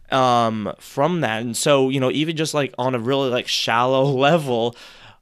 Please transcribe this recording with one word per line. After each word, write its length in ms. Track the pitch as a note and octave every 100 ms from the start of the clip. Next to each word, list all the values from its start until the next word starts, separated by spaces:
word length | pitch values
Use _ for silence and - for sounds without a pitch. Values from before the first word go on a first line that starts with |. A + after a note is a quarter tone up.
| -
um, 640 | C3 B2+ A#2+ A#2 A2 G2+ -
from 400 | - - D3 F3
that. 200 | B2+ A2
And 160 | A#2+ A2+
so, 320 | D#3 C#3+ C3
you 120 | C3+
know, 100 | C3
even 260 | A#2+ D#3 D#3+
just, 160 | D#3
like, 220 | D3+ C3+ -
on 180 | C3 B2+
a 20 |
really, 320 | A2+ C#3 C3+
like, 160 | A#2+ -
shallow 560 | - - A#2 B2 C3
<laughs> 20 | C#3
level, 680 | C3 C#3 E3+ C#3+ A#2 A#2 - - - - -